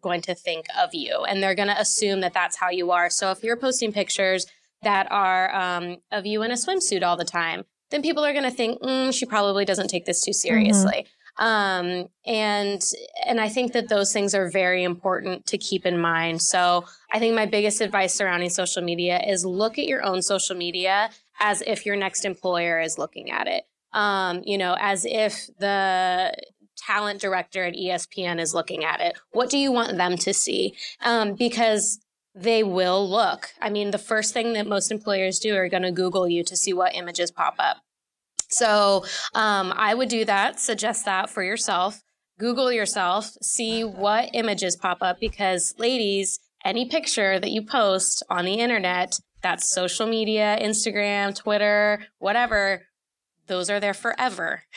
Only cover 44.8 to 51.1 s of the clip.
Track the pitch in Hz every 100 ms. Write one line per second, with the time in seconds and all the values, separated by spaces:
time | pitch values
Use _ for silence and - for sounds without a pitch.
44.8 | 185 175 185 180 - - 196 180 175 -
45.8 | 233 254 202 196 190 - - _ 190 226
46.8 | 247 320 311 - 196 190 196 220 214 262
47.8 | 208 190 - - - 175 185 214 240 226
48.8 | 180 180 185 - - - 185 - - 180
49.8 | 180 - 220 220 214 214 208 214 208 214
50.8 | 226 202 202